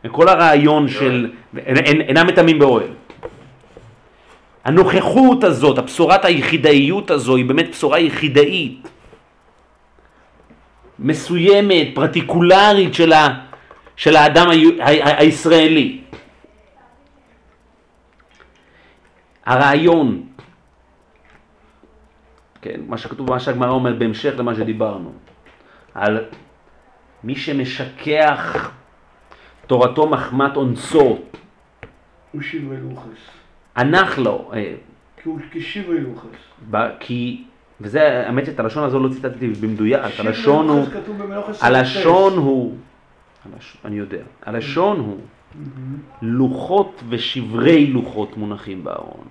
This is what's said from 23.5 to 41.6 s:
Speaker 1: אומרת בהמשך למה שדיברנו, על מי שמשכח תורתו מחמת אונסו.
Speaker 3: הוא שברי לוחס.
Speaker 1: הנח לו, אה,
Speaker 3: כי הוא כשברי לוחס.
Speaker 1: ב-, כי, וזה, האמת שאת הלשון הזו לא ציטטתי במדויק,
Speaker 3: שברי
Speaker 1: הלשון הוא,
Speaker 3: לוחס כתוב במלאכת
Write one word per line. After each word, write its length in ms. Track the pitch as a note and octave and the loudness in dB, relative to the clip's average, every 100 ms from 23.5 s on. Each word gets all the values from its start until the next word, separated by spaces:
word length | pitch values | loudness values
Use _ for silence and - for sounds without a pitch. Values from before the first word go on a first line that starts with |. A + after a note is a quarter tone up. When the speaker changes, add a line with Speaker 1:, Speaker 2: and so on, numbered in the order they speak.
| B2 B2 | -4 -2
Speaker 1:
אומרת 280 | C3 B2+ A2+ | -2 -2 -2
בהמשך 360 | A#2 G#2+ D3 A#2+ | -4 -4 -6 -4
למה 160 | A#2+ | -6
שדיברנו, 580 | A2 A2 A2 A2 G2 E2 - _ _ _ _ _ _ _ | -4 -6 -4 -6 -6 -14 -18 _ _ _ _ _ _ _
על 240 | - G#2 A2 A2 - _ _ _ _ _ _ _ _ | -4 -2 -2 -8 -18 _ _ _ _ _ _ _ _
מי 100 | A2+ | -12
שמשכח 1400 | C#3 - C#3 B2+ - B2+ - D3 D3+ D3+ C#3 - C#3+ - - _ _ _ _ _ - _ _ - | -10 -6 -6 -6 -10 -14 -12 -4 2 2 0 -6 -8 -10 -18 _ _ _ _ _ -20 _ _ -4
תורתו 400 | B2+ B2 C3 D#3 | 2 2 2 0
מחמת 500 | C3+ - B2+ C#3 C#3 | 0 -4 -2 -2 -2
אונסו. 640 | C3 B2+ - D#3+ C3+ G2 - - _ _ _ _ - _ _ _ _ | -4 -6 -2 2 4 2 -8 -20 _ _ _ _ -20 _ _ _ _
Speaker 3:
הוא 100 | D3 | -14
שברי 340 | - D#3+ C#3 C3 | -12 -12 -12 -12
לוחס. 500 | C3 B2+ A2 A2 - - _ _ _ A#2+ | -14 -16 -20 -20 -20 -20 _ _ _ -4
Speaker 1:
הנח 420 | C3 F3+ F#3+ - | 0 2 0 -2
לו, 320 | A2+ - - | -4 -4 -8
אה, 200 | A2 F#2+ - _ _ _ _ | -10 -10 -12 _ _ _ _
Speaker 3:
כי 60 | D#3+ | -12
הוא 100 | D3+ - | -12 -12
כשברי 500 | E3 - G#3 F3+ E3 | -14 -12 -12 -6 -6
לוחס. 380 | B2+ A2+ A2+ - _ _ G#2+ | -6 -14 -20 -20 _ _ -8
Speaker 1:
ב-, 180 | G#2+ A2+ - | -4 -4 -8
כי, 440 | - B2 B2 - - _ _ _ | -10 -8 -8 -10 -18 _ _ _
וזה, 460 | G#2 C3+ D3+ B2 G#2 | -8 0 0 0 -4
האמת 200 | B2 D3 | -4 -6
שאת 140 | D3 | -6
הלשון 240 | A2+ D3+ | -6 -4
הזו 140 | C#3+ C3+ | -4 -2
לא 100 | C3 | -2
ציטטתי 400 | B2+ C3 B2 B2 | -4 -10 -6 -8
במדויק, 520 | G#2 A2 G#2+ G#2+ - A#2 | -6 -6 -2 0 0 -4
Speaker 3:
שברי 200 | G2+ G#2+ | -6 -6
Speaker 1:
הלשון 400 | A2 C#3+ D3+ D#3 | -2 0 2 2
הוא, 120 | D3 | 0
Speaker 3:
לוחס 120 | C3+ | -2
כתוב 300 | G3+ - G3+ | -8 -12 -12
במלאכת 400 | G3+ G3+ - G#3 | -10 -10 -10 -2